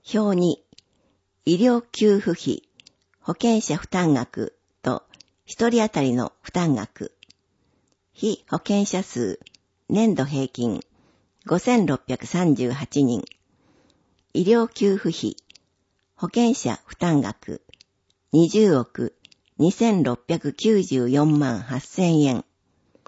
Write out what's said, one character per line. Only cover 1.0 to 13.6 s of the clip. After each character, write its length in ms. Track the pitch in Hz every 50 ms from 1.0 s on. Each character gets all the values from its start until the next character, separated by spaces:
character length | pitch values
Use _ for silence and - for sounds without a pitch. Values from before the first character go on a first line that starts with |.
| _ _ _ _ _ _ _ _ -
医 100 | 151 170
療 260 | 170 233 247 240 233
給 380 | 233 _ - - 214 214 202 202
付 200 | - 202 170 -
費、 300 | - 139 110 - - _ _ _ - - _ _ _ _ _ _
保 140 | - - 170
険 280 | - - 233 226 220
者 160 | - - 147
負 120 | 165 - -
担 240 | - 185 180 160 143
額 420 | 123 123 - - 113 110 - - _ _ _ _ _ -
と 180 | 127 127 - - _ _ - - _ _ _ _
一 220 | - - - 226
人 140 | 233 233 233
当 80 | 214 214
た 120 | - 160 139
り 100 | 131 120
の 200 | 127 117 - - _ -
負 80 | -
担 240 | - 175 175 160 139
額。 420 | 110 98 - _ - - - _ _ _ - - _ _ _ _ _ _ _ _ _ _ _ _ _ _ _ _
被 320 | - - 220 190 - _
保 100 | - -
険 280 | - - - 202 202 202
者 160 | - - 185
数、 380 | 190 - - 120 120 95 - - - - _ _ _ _ _ _ _ -
年 240 | - 202 226 220 180
度 100 | 135 131
平 240 | 139 151 135 135
均、 340 | 123 - - 120 117 101 - - _ _ _ _ _ _ _ _ _ _ _ -
五 100 | - 156
千 300 | 185 - 247 247 233 190
六 120 | 147 147 - _
百 200 | - 131 - -
三 260 | - - 175 180 170 139
十 180 | 117 127 120
八 300 | 127 139 156 - - 147
人。 240 | 143 123 120 104 - - - _ _ _ _ _